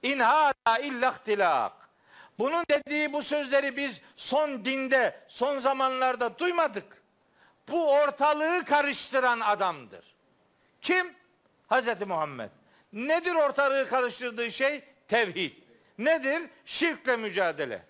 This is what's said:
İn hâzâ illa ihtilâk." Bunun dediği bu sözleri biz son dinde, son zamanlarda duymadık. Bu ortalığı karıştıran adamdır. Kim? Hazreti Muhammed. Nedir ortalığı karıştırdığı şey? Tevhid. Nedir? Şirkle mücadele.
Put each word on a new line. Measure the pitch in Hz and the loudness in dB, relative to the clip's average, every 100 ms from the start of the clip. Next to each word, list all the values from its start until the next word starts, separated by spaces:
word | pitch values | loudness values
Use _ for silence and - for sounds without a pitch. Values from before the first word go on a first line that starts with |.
İn | 240 277 | -2 2
hâzâ | 233 294 302 269 - 226 | 4 6 4 2 0 0
illa | 285 254 254 | 0 -2 -2
ihtilâk." | 247 - 208 185 139 107 - - _ _ - - - | -2 -4 2 2 2 0 -6 -20 _ _ -20 -20 -4
Bunun | 240 330 339 | -2 -2 0
dediği | 294 294 294 302 | 0 0 -2 -2
bu | 294 | -4
sözleri | 277 294 277 277 285 254 | -4 -4 0 0 0 -4
biz | 277 208 - - | -6 -8 -18 -14
son | - 269 302 269 | -2 0 0 -2
dinde, | 208 269 262 262 226 - - | -4 -4 0 2 2 -2 -18
son | - 254 285 | -4 -2 0
zamanlarda | 254 269 262 262 254 240 233 233 | 0 0 0 0 0 0 -2 -2
duymadık. | 349 349 311 202 - - _ _ _ _ _ _ - | -2 0 0 -2 -12 -20 _ _ _ _ _ _ -6
Bu | 302 320 | 0 4
ortalığı | 277 294 285 285 302 311 349 | 4 4 2 2 2 2 0
karıştıran | - 294 285 262 - 262 247 233 | 2 2 2 -2 -2 0 2 0
adamdır. | 220 208 190 156 117 92 - _ _ _ _ _ _ _ | 0 0 0 -4 -12 -20 -20 _ _ _ _ _ _ _
Kim? | - 370 359 - _ _ _ _ _ | -2 0 0 -8 _ _ _ _ _
Hazreti | 254 233 214 | 0 0 -4
Muhammed. | 196 170 151 135 107 _ _ _ _ | -4 -4 -4 -6 -12 _ _ _ _
Nedir | 202 254 330 349 | -10 -2 0 0
ortalığı | 339 294 277 277 269 247 | 2 2 2 2 2 0
karıştırdığı | 247 247 - 247 220 233 | 0 -2 -4 -10 -6 -6
şey? | - 269 294 - _ _ | 0 -2 -2 -10 _ _
Tevhid. | 220 214 165 165 - _ _ _ - | 0 0 -2 -6 -6 _ _ _ -4
Nedir? | 247 320 262 302 330 _ | 0 0 0 -4 -4 _
Şirkle | - - - 311 - 240 | -12 -2 -2 -2 -2 -2
mücadele. | 220 180 180 151 139 104 85 | -2 -2 -2 -2 -6 -6 -12